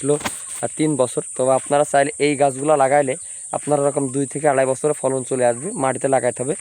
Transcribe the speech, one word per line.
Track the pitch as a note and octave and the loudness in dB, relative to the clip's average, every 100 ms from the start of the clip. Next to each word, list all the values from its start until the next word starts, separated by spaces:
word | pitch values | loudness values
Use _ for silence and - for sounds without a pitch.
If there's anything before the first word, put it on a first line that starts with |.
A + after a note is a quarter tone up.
হলো, | C3+ D3 | -2 -2
আহ, | - - - - B2+ - | -2 -10 -14 -8 -8 -2
তিন | D#3 C#3 | -2 2
বছর। | B2+ - - - | 0 -2 -8 -2
তবে | C3 | 2
আপনারা | C3 - C#3+ | 2 2 0
চাইলে | D3 C#3+ C#3+ - | 2 2 2 0
এই | D3 C3+ | 0 4
গাছগুলো | C#3 C3 C#3+ D3+ | 2 2 2 4
লাগাইলে | C3+ C#3+ C#3 D3+ - - - | 4 4 2 -4 -10 -16 -8
আপনার | - - D3 | -8 0 2
ওরকম | C#3+ C#3 C#3 | 2 0 -2
দুই | C3 C3+ | -2 -2
থেকে | C#3+ D3 | 0 2
আড়াই | C3+ C3 | 2 2
বছরে | C3 D3+ | 0 -2
ফলন | D3+ C3+ C3 | 0 -2 -2
চলে | B2 B2+ B2 | -2 0 2
আসবে। | A#2+ E3 | 0 -6
মাটিতে | A3+ C3 B2 C#3 | -2 -2 0 2
লাগাইতে | C3+ B2 - | 2 2 -2
হবে, | B2+ F#3 | -4 -6